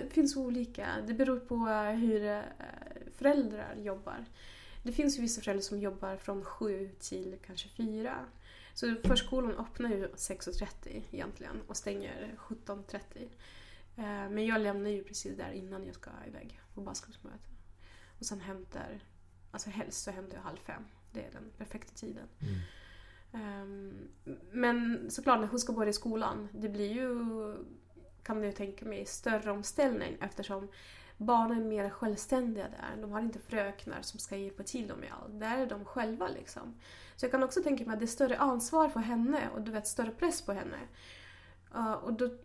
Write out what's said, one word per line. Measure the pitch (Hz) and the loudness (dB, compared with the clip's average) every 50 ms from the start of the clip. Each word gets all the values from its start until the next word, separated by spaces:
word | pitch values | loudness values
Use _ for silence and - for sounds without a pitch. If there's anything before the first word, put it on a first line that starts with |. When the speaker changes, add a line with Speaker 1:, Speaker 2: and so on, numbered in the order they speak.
| 254 - | 4 4
Speaker 1:
finns | - 320 302 277 - 269 | 6 6 6 6 6 2
olika. | 262 247 240 247 240 233 - - 202 175 180 214 214 214 | 0 2 0 0 0 -2 -4 -4 -2 0 0 0 0 0
Det | 226 | 4
beror | 220 269 262 254 247 | 6 6 6 4 4
på, | 254 - 240 | 0 0 0
eh, | 233 226 220 214 214 214 208 220 226 | 2 4 4 4 4 4 4 4 4
hur, | 233 226 220 208 208 | 6 6 6 6 4
eh, | 208 208 208 - - - - - - - - - - - - - - - | 2 0 0 -2 -6 -8 -10 -10 -10 -10 -10 -10 -12 -12 -12 -12 -12 0
föräldrar | - 247 277 294 285 247 214 214 208 - 208 214 | 6 8 8 10 8 6 4 2 -2 -4 -6 -6
jobbar. | 214 208 208 190 196 - - - - 233 - - - - - - - - - - - - | -4 -2 -2 -2 -4 -4 -8 -8 -8 -8 -10 -12 -14 -14 -14 -14 -14 -14 -14 -10 -6 -4
Det | 240 | 0
finns | 240 - 294 285 277 277 | 2 4 6 6 4 4
ju | |
vissa | 240 226 - 214 | 2 0 0 0
föräldrar | - 214 196 196 | 0 0 2 2
som | 196 - 208 202 | 0 -2 -2 0
jobbar | 202 196 190 - 196 190 190 190 | 0 0 -2 -2 -2 -4 -4 -4
från | - - 202 196 196 | -4 -4 -4 -2 -4
sju | - - - 220 208 196 190 196 196 190 - | -6 -4 0 0 0 2 0 -2 -6 -8 -10
till | - - 185 185 185 185 185 - - | -8 -6 -6 -4 -4 -6 -8 -10 -12
kanske | - 185 - - - | -12 -10 -10 -10 -8
fyra. | - - 226 220 214 220 226 247 262 - 254 247 - - - - - - - - - | -4 -2 -2 0 0 0 -2 -2 -2 -4 -6 -8 -12 -16 -18 -18 -18 -18 -18 -14 -6
Så | - - 240 226 226 - | -2 0 0 0 4 8
förskolan | - 254 - - - 262 254 247 233 208 208 | 8 8 8 8 6 4 4 4 4 2 0
öppnar | 226 - - - 240 233 | -2 -4 -4 -2 0 2
ju | 208 196 196 - - | 2 2 0 -2 -4
sex | - - - 190 - - - | -4 -4 -4 -4 -4 -4 -2
och | 180 | 0
trettio | - 208 196 - - - - - 220 - - | 0 0 0 -2 -8 -10 -8 -8 -8 -8 -6
egentligen | - 185 175 202 202 - - - - 220 214 - | -6 -6 -4 -6 -6 -8 -8 -8 -8 -8 -8 -6
och | 208 - | -6 -4
stänger | - 208 202 202 196 190 - - 208 214 226 - | -2 -2 -2 -2 -4 -6 -6 -8 -8 -8 -10 -10
sjutton | - - 220 220 - - 202 202 196 | -10 -8 -10 -8 -6 -6 -6 -6 -6
trettio. | - - 202 - - - - 240 240 - - - - - - - - - - - - - - | -8 -8 -8 -8 -10 -12 -12 -12 -12 -14 -16 -18 -16 -16 -16 -16 -16 -16 -16 -18 -14 -8 -6
Eh, | 220 208 208 202 196 196 | -4 -4 -2 -4 -2 -2
men | 202 214 220 | 0 2 4
jag | 226 226 220 | 4 6 6
lämnar | 214 202 196 202 202 208 | 4 4 2 2 2 0
ju | 208 196 190 | 0 0 -2
precis | - 208 - - 196 190 190 | -4 -6 -6 -6 -4 -6 -6
där | 185 180 | -6 -6
innan | 190 196 185 190 190 190 190 | -6 -6 -8 -6 -8 -8 -8
jag | - - | -8 -10
ska | - - - - - - - | -12 -14 -14 -14 -12 -12 -12
iväg | - - - - - - - - - | -12 -12 -12 -14 -14 -16 -18 -14 -12
på | 208 | -10
basgruppsmöte. | 196 190 190 - - - 220 - - 214 220 214 - - - - - - - - - - - - - - - - | -8 -8 -8 -8 -10 -12 -14 -16 -14 -14 -14 -14 -12 -14 -14 -14 -14 -16 -18 -18 -18 -18 -18 -18 -18 -18 -14 -10
Och | 220 | -8
sen | - 208 196 | -6 -6 -6
hämtar, | 175 196 190 185 180 - - - - - 208 202 - - - - - - - - - - | -6 -8 -8 -10 -10 -10 -8 -8 -8 -8 -10 -12 -14 -16 -20 -20 -20 -20 -20 -20 -14 -10
alltså | - - - 214 | -8 -8 -8 -4
helst | 190 214 - - - - - | -4 -4 -4 -4 -4 -6 -6
så | 208 | -6
hämtar | 190 185 190 185 185 185 | -6 -6 -8 -10 -10 -10
jag | 190 | -8
halv | 180 - 196 | -8 -8 -8
fem. | - - - - 220 - - - - - | -8 -8 -8 -8 -10 -12 -16 -20 -18 -12
Det | - 220 | -8 -8
är | - - | -8 -8
den | - - - 220 - - | -10 -12 -14 -14 -12 -12
perfekta | 220 - - 226 - - - | -10 -8 -8 -10 -10 -12 -12
tiden. | - - 226 214 220 - - - - | -10 -8 -8 -8 -8 -12 -14 -8 -6
Speaker 2:
Mm. | - 104 98 90 87 - - - - - - - - - - - - - - | -4 -2 -2 -2 -4 -6 -10 -14 -16 -16 -16 -16 -16 -18 -18 -18 -16 -12 -10
Speaker 1:
Ehm, | 226 214 208 202 196 196 196 196 196 196 196 190 196 - - - - - - - - - - | -8 -6 -6 -6 -6 -8 -8 -8 -8 -10 -10 -10 -10 -12 -14 -14 -14 -10 -10 -10 -10 -10 -6
men | - 247 240 240 240 240 233 233 233 - 233 220 | 0 4 4 6 6 6 4 2 2 0 0 -4
såklart, | - - - 277 247 220 | -4 2 6 6 6 6
när | 214 208 | 6 4
hon | 233 240 | 2 0
ska | 233 - 226 | 0 2 2
börja | 226 214 208 | 2 4 4
i | 208 | 2
skolan, | - - 233 220 220 220 - - 214 208 202 202 | 2 0 0 2 2 2 0 0 -2 -6 -8 -4
det | 214 214 208 | -4 -2 -2
blir | 202 208 202 202 220 | 0 0 0 0 2
ju, | 247 262 254 247 240 233 226 220 220 214 214 208 190 - - - - - - - - - - - - - | 0 0 0 0 0 0 0 -2 -2 -4 -4 -6 -8 -10 -12 -14 -18 -20 -20 -20 -20 -20 -20 -18 -8 -4
kan | - 220 214 208 | -2 0 2 0
jag | 202 202 | 0 0
tänka | - 202 196 196 - - | -2 -4 -4 -6 -6 -6
mig, | 220 208 202 202 | -6 -4 -4 -6
större | - - - - 240 226 214 208 214 | -6 -6 -2 2 4 4 4 4 2
omställning | 202 208 208 - - - 285 269 233 208 - - - - | 0 0 -2 0 4 6 6 6 6 4 0 -2 -2 -4
eftersom | - 196 - - 202 - 196 190 196 196 - - - - - - - - - - | -6 -6 -4 -6 -4 -4 -4 -4 -6 -8 -12 -14 -18 -18 -18 -18 -18 -14 -10 -2
barnen | 214 220 247 233 226 226 233 226 | 4 6 8 8 8 6 4 2
är | 220 220 | 2 2
mer | 214 208 202 202 | 2 2 0 0
självständiga | 208 - 233 214 208 202 - - 269 254 247 240 220 208 190 - | -2 0 0 0 0 0 2 4 4 4 4 4 0 0 -2 -4
där. | - - - - - 214 | -6 -6 -6 -6 -6 -6
De | 214 202 | -4 -2
har | 202 214 | -2 0
inte | 226 226 220 202 | 0 0 -2 -4
fröknar | - - 233 214 202 202 202 - - - - - | -6 -2 0 2 2 0 -2 -6 -8 -8 -6 -6
som | - - - 202 | -6 -8 -8 -8
ska | - - 208 196 | -8 -6 -4 -4
hjälpa | 196 196 196 - 202 | -4 -6 -6 -8 -6
till | - - 254 220 202 | -4 -4 -4 -4 -4
dem | - - - | -6 -8 -8
i | - | -8
allt. | - - - - 208 214 | -8 -10 -10 -10 -6 -4
Där | 214 220 233 262 | -2 0 2 2
är | 262 233 | 2 0
de | 214 202 202 | 0 -4 -6
själva, | - - 254 226 220 226 233 370 - | -4 -2 0 0 0 0 0 -2 -2
liksom. | - - - - - - - 240 233 - - - - - - - - | -2 -4 -8 -10 -10 -10 -10 -10 -12 -14 -16 -18 -18 -16 -18 -16 -4
Så | - - | -2 2
jag | 247 | 4
kan | 262 262 262 | 4 4 4
också | 254 - 370 - | 4 4 4 4
tänka | 294 277 269 226 | 6 4 4 2
mig | 226 220 | 0 0
att | 214 | 2
det | 233 | 2
är | 226 | 2
större | - - 277 247 233 - | 4 6 6 6 8 8
ansvar | 285 277 247 240 226 - - 320 311 302 | 6 6 6 4 2 6 8 8 8 8
för | - 233 | 6 4
henne | 220 226 240 233 233 254 302 285 - - - | 2 2 4 4 6 6 6 4 2 2 0
och, | 220 | -2
du | 214 226 | -2 -2
vet, | 220 214 208 - | -2 -2 0 0
större | - - 233 220 | 2 2 0 0
press | 226 - 349 339 - - | 2 2 2 2 2 2
på | - - 202 | 0 -2 -2
henne. | 196 - - - - 247 - - - - - - - - - - - - - - - - - - | -2 -2 -4 -6 -8 -8 -10 -14 -16 -18 -18 -16 -16 -16 -18 -18 -18 -20 -20 -20 -20 -16 -8 -2
Ja, | 233 226 220 214 | 0 0 2 0
och | - - - 226 | 0 0 0 2
då | 220 247 240 247 - - | 2 2 2 0 -2 -12